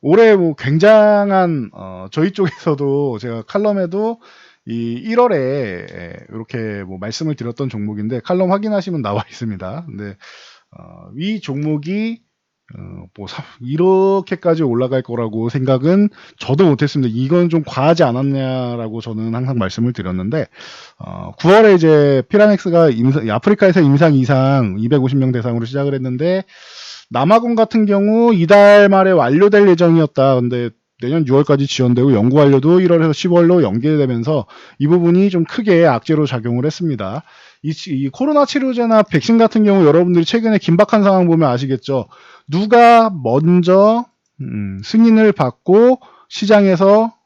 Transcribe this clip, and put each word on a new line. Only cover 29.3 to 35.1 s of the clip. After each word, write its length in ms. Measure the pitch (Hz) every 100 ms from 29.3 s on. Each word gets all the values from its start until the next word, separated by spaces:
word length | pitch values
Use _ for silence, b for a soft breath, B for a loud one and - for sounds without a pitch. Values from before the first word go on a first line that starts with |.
| 147 202 202 202
예정이었다. 680 | 170 175 165 151 - 135 127
근데 340 | 120 123 120 _ _ _
내년 240 | 120 160 143
유월까지 400 | 135 147 143 139
지연되고 480 | - 123 123 135
연구 240 | 117 117 139
완료도 420 | 143 139 143 180
일월에서 320 | 180 170 160
십월로 500 | 147 185 175 170 180
연기되면서 840 | 120 107 139 156 135 120 117 151 104 B B B
이 80 | 147
부분이 420 | 175 170